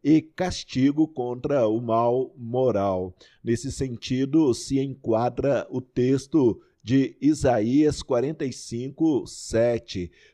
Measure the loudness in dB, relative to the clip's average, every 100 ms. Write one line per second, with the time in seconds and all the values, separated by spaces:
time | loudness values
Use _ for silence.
0 | 2 4 2 -6 -6 -6 -6 2 2 4
1 | 0 -2 -6 -6 -2 2 2 2 0 2
2 | 2 0 -2 -8 -6 0 2 2 0 0
3 | -4 -10 -20 _ -4 -4 -4 -6 -6 -6
4 | -4 -2 2 2 2 0 -2 -2 -2 -6
5 | -2 0 0 -2 0 0 -2 -8 -6 -2
6 | 0 0 0 2 2 0 _ _ -2 0
7 | 0 0 0 2 2 2 2 2 2 0
8 | -2 -2 -2 -4 -8 -8 -12 -10 -10 -2
9 | 0 0 -4 -12 -4 0 2 0 -6 -8
10 | -8 -12 _